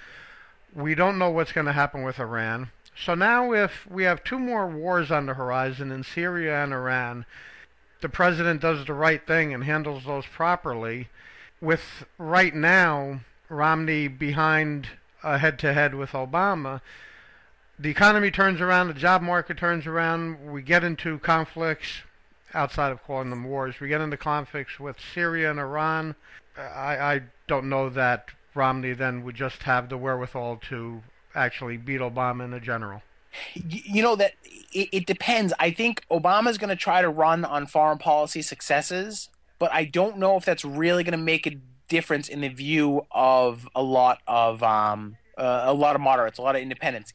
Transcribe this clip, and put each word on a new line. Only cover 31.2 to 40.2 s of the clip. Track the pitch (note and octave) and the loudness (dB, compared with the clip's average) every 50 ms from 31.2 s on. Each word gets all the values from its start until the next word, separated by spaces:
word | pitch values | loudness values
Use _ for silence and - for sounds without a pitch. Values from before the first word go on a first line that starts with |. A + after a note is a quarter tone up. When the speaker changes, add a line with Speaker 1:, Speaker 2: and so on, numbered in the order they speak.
| _ _ - | _ _ -4
Speaker 1:
actually | D#3 C3 A#2+ - - C3 A#2+ A#2 | -2 -2 -2 -2 -6 -8 -8 -8
beat | A#2 A#2+ C3 C3+ C3 | -8 -6 -6 -4 -4
Obama | B2+ B2 A#2 B2+ B2+ B2 B2 B2 B2 | -4 -4 -2 -2 -2 -2 -2 -4 -8
in | B2 B2 | -10 -12
a | B2 | -10
general. | A2+ B2+ A#2+ A2+ A2 G#2 G2 G#2+ - _ _ _ _ _ - - - - - | -6 -6 -6 -4 -6 -8 -10 -12 -16 _ _ _ _ _ -16 -16 -16 -14 -14
Speaker 2:
Y-, | F3+ F3 E3 E3 A3 - | -12 -10 -10 -10 -10 -8
you | G3+ G3+ G#3+ | -2 0 2
know, | A3 A#3+ A3+ | 4 4 4
that | G3 G3+ - - _ - - - - - - | 4 2 0 0 _ -16 -20 -20 -20 -18 -6
it, | - F#3+ G3 - - | -4 -4 -2 -2 -2
it | F#3+ F3 | -2 -2
depends. | - F#3+ - - - A#3+ A3+ G#3 F3+ - - | -2 -4 -2 0 0 2 2 2 2 2 2
I | E3 E3+ | 0 0
think | E3+ - A3+ A#3 A3+ - - - | 0 0 0 0 0 -4 -2 -2
Obama's | D#3+ E3 D3+ F3 F#3+ G#3 A3+ B3 A3+ | 0 2 4 4 4 4 4 2 0
gonna | G3 G#3 G3 F#3+ | 0 -2 -2 -2
try | - - G3+ F3 F#3 | -2 0 2 4 4
to | F3+ E3+ | 4 4
run | D3+ D#3 D#3 D#3+ E3 E3+ E3+ | 4 4 4 6 4 4 0
on | - C#3+ D3 C#3+ | -2 -2 -4 -4
foreign | C#3 - D#3 D3+ D#3 D3+ | 0 2 4 4 4 4
policy | C#3+ - D#3 D3+ D3+ D3+ D3 - D#3 | 2 2 4 4 4 2 0 -2 -6
successes, | D3+ - C3+ - - - C#3+ D3 D3+ - F3+ F#3 G3 A3 G#3+ G3+ - - - _ _ _ _ - | -6 -6 -8 -8 -2 0 2 2 2 0 -4 -4 -4 -6 -8 -12 -12 -14 -18 _ _ _ _ -2
but | F3 E3 B2+ | -2 0 2
I | D#3+ D#3+ | 0 -2
don't | D3+ C#3 E3+ F#3 A3 G#3 | 0 2 2 2 2 0
know | G3 | 2